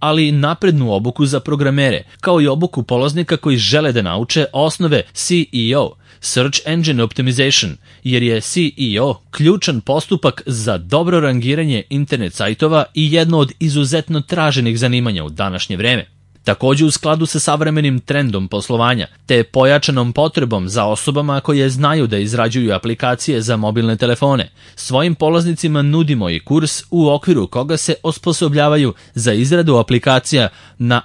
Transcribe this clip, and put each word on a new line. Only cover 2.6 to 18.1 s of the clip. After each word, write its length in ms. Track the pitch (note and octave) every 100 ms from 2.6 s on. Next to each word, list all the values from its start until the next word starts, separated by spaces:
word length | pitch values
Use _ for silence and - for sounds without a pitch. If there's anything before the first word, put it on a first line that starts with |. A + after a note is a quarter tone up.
| F3+ -
polaznika 540 | A2 B2 C#3+ D#3+ D#3+ D#3
koji 200 | D#3 B2
žele 360 | G#2 D3 D3+
da 100 | A#2
nauče 420 | F#2 F#2 A#2+ D#3+ C#3+
osnove 500 | C3+ D#3 - E3+ C3+ -
C 220 | - - F3 D#3
E 240 | B2 A2+ C#3
O, 180 | G#2+ - _ -
Search 400 | - B2+ C3 - D3+
Engine 360 | E3 D#3 B2+
Optimization, 720 | A2+ - B2+ B2 C3+ - G2+ C#2+ - -
jer 180 | B2+ B2
je 180 | A#2+ A2
C 200 | - F3+
E 400 | D#3+ - B2+ G2+
O 200 | C#3 - _
ključan 500 | - D3+ G3+ - B2
postupak 600 | - D3+ - F#3 D3 - -
za 320 | A2+ A2 F#2
dobro 420 | F2 D3 E3+ F3
rangiranje 600 | C#3+ B2+ B2 D3 D#3+ A2+ -
internet 440 | C#3 C#3+ C3+ F2+
sajtova 500 | - G#2 A2 D#3 D#3 C3+
i 180 | D#3 D#3
jedno 260 | E3 E3 E3
od 140 | C3+ -
izuzetno 600 | D#3+ C#3+ C3+ D#3+ - D#3
traženih 580 | - F3 D#3 C3 A#2 A2+
zanimanja 460 | B2+ B2 A#2+ F#2
u 60 | D2+
današnje 460 | D#2 G2 F2+ - F#2
vreme. 300 | A#2 A#2+ - _ _ _
Takođe, 400 | - G2+ C3 C#3
u 60 | D#3
skladu 360 | - D#3 D#3 D#3+
sa 140 | D3+
savremenim 600 | D#3+ D3 D#3 D#3 D3 B2+
trendom 480 | -